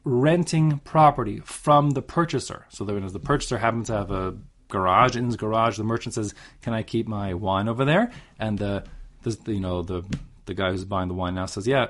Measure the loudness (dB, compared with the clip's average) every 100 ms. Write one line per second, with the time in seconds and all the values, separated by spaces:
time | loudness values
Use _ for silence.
0 | 0 4 4 4 2 2 4 2 0 6
1 | 6 6 -2 -6 -10 -2 4 6 4 0
2 | -2 -2 0 -2 -4 -12 -14 -10 -6 -4
3 | -6 -6 -2 -2 -2 0 0 0 -2 -4
4 | -2 -4 -4 -6 -14 _ -6 0 4 6
5 | 6 2 -2 -2 0 2 2 0 -2 -2
6 | -4 -4 -6 -8 -20 -12 -6 -4 -2 -4
7 | -2 -4 -4 -2 0 0 0 0 2 2
8 | 2 -4 -16 -6 -4 -2 -2 -4 -6 -16
9 | -18 -10 -6 -6 -4 -4 -2 -4 -4 -6
10 | -6 -10 -12 -16 -10 -2 -2 -2 -2 -4
11 | -2 -4 -4 -4 -6 -4 0 2